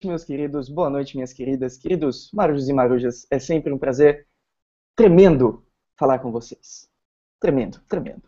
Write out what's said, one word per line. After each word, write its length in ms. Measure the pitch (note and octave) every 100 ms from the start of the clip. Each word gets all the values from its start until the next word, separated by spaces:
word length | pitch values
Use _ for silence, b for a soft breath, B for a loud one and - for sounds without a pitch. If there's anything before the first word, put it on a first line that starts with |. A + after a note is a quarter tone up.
meus 220 | F#3+ E3 -
queridos. 420 | C#3 D3 C#3+ C3
Boa 220 | D3 C#3+
noite, 260 | C#3 C3+ C3+
minhas 160 | B2+
queridas. 460 | - B2+ C3+ B2+ -
Queridos 520 | D#3+ F3 D3 B2 -
marujos 340 | G#3 F3 C#3+ C3+
e 60 |
marujas, 520 | C3+ B2 B2 B2 A#2+ -
é 80 | C#3
sempre 320 | - D#3+ D#3
um 60 | C#3
prazer 500 | C3+ B2 D3 D3 _ _ _ _ _ _ _
tremendo 680 | - G#3+ E3+ G3 C#3 A#2+ - _ _ _ _
falar 240 | C3+ C3
com 140 | C3
vocês. 560 | A#2 - - - - _ _ _ _ _ _
Tremendo, 400 | F#3 C3+ G2 - _
tremendo. 360 | F#3 - -